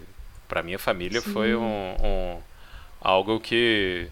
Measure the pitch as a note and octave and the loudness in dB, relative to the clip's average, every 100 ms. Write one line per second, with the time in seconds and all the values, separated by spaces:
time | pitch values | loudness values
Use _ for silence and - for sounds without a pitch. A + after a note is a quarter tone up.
0 | D#2+ - - - - - E2+ F#2+ - G2+ | -14 -16 -16 -16 -6 -4 -2 -4 -2 -2
1 | A#2 A#2 G#2+ G#2 G#2+ A2+ A#2 G#2 F#2 F#2 | 0 -2 -2 0 2 2 0 -2 -2 2
2 | G#2 F#2+ F2+ F2 - - - - - - | 4 4 0 -6 -12 -18 -18 -16 -16 -4
3 | - F#2+ G2 A2 - A#2 A#2 G#2+ F#2+ F2+ | 2 4 4 0 0 2 4 4 2 0
4 | F2 | -6